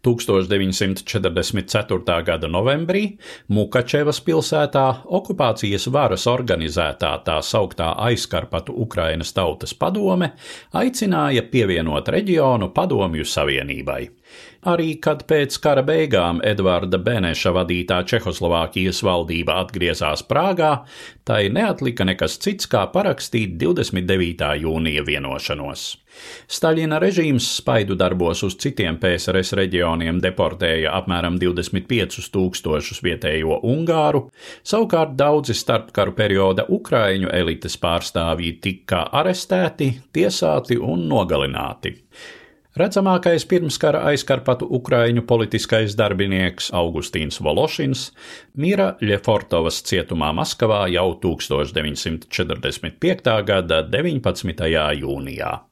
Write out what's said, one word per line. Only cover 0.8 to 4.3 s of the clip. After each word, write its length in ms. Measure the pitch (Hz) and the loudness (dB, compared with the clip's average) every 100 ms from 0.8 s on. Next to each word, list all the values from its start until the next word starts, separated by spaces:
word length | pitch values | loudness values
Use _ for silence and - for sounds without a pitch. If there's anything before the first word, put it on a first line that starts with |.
| 95 95 - | 0 -2 -4
četrdesmit 640 | 104 92 85 85 101 - | -2 0 0 -2 -4 0
ceturtā 460 | 107 104 92 92 85 82 | -2 0 -2 0 0 0
gada 220 | 82 80 | -2 -2
novembrī 540 | 85 120 147 165 190 208 - - - - 101 | 0 0 0 0 0 -2 -6 -18 -20 -2 0
Mukačevas 640 | 196 127 120 147 147 147 | 2 0 0 0 0 0
pilsētā 640 | - | 0